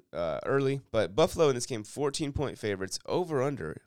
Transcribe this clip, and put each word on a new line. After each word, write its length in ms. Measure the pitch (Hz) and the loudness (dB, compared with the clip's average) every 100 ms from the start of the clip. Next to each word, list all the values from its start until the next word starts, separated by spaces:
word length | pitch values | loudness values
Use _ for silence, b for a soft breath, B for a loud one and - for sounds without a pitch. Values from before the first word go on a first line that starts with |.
| - | -8
uh, 280 | 80 85 73 - | -4 -2 -2 0
early. 360 | 139 135 139 - | 2 2 -2 -2
But 240 | 113 90 101 | 0 2 4
Buffalo 340 | 160 - 151 | 2 6 4
in 60 | 123 | 4
this 100 | - | -2
game, 180 | 113 | -6
fourteen-point 760 | 104 127 143 143 147 139 127 87 | -6 -4 -2 -2 -4 -2 -4 -2
favorites, 400 | 107 98 95 - - | -2 -2 -2 -6 -2
over 340 | 139 170 143 | -2 0 0
under 400 | 135 131 80 - | 0 -2 -6 -8